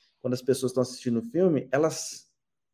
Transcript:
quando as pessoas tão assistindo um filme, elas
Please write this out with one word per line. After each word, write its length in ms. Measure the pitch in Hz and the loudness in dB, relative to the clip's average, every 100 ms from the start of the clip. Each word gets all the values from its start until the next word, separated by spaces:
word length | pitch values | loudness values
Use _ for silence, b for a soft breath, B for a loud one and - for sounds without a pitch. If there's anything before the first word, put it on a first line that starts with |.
| _ _ | _ _
quando 140 | 123 | -4
as 80 | 123 | -2
pessoas 320 | - 127 127 | 0 0 0
tão 80 | 127 | 0
assistindo 380 | 123 - 127 117 | -2 -2 -2 -2
um 40 | |
filme, 440 | 117 165 185 143 - | -2 2 2 2 0
elas 540 | 135 160 156 - - - _ _ _ _ | 2 2 0 -10 -14 -18 _ _ _ _